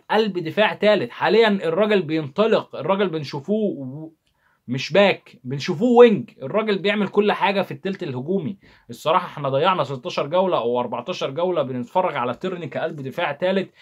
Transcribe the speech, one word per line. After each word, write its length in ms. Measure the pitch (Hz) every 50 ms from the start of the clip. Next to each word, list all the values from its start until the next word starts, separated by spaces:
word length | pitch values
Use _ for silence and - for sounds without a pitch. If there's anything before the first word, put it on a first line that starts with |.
| _ -
قلب 280 | 185 214 226 214 175 175
دفاع 360 | 160 156 - 202 214 185 170
ثالث، 340 | - - 208 208 190 127 117
حاليًا 380 | - - 143 165 185 220 233
الراجل 540 | 214 202 196 143 160 165 185 214 214 214 196
بينطلق، 760 | 175 147 160 160 156 135 - 196 214 233 202 160 - _ -
الراجل 340 | 113 135 165 196 196 208 185
بنشوفوه 1000 | 160 160 143 131 - 143 - - 208 220 214 196 - 147 135 127 135 151 156 160 _ _ _ _ _ _ _ _ _ _ _
مش 260 | - 123 135 - - 147
باك، 460 | 190 202 190 170 - _ - - _ -
بنشوفوه 540 | 123 139 143 - - 180 147 214 254 240
وينج، 340 | 233 247 233 202 147 - - - -
الراجل 360 | 131 135 170 214 214 214 202
بيعمل 300 | 180 165 202 202 208 196
كل 240 | - - 202 214 202
حاجه 300 | 180 - 170 196 202 196
في 100 | 180 -
التلت 320 | 147 135 - 190 190 - 185
الهجومي. 540 | 151 127 127 135 156 190 196 156 113 98 _ _ - - _ _ -
الصراحه 360 | 120 - - 147 170 185 175
احنا 240 | 170 - 156 143 135
ضيعنا 340 | 135 135 160 190 185 175 139
ستاشر 440 | 127 139 127 - 180 - 185 147
جوله 300 | 143 165 185 190 185 165
او 220 | 135 113 120 120 120
اربعتاشر 500 | 120 107 120 117 120 180 180 - 170 139
جوله 300 | 135 160 175 185 180 160
بنتفرج 540 | 139 127 131 123 123 - - 185 185 170 147
على 180 | 135 120 127 120
تيرني 340 | - - 190 185 175 165
كقلب 340 | 139 - - 151 160 160 147
دفاع 320 | 131 131 127 - 175 151 143
ثالث، 360 | - 180 185 196 190 185 - _ _